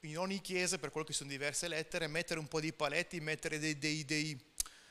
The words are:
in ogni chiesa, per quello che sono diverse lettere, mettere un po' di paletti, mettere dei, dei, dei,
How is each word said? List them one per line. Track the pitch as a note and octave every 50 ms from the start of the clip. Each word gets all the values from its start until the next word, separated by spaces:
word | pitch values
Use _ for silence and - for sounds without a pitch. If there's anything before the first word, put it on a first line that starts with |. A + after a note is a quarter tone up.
in | - D#3 D3+ D#3+
ogni | F3+ F#3+ G3 G3
chiesa, | - - F#3 F3+ F3+ F3 F3 F3+
per | C3+ C#3+
quello | - D#3 D#3 D3+
che | D3
sono | - C#3+ C#3
diverse | C#3 C3+ C#3 D3 C#3+ - - F3
lettere, | E3 D#3 D#3+ - - F3+ E3 D#3
mettere | D3+ D#3+ E3+ - E3+ D#3+
un | D#3 C#3
po' | - D#3+
di | D3+ D#3+ D#3+
paletti, | - D#3 C#3+ C#3+ E3 F3 - - F3
mettere | D#3 D#3 D#3 D3+ - E3 D#3 D3+
dei, | D3 D#3 D#3 D3
dei, | C#3 D#3 D3+ D#3 D3+
dei, | C3+ D#3 D3+ D3+ D#3 D3+ B2+ - - - - - - - - - -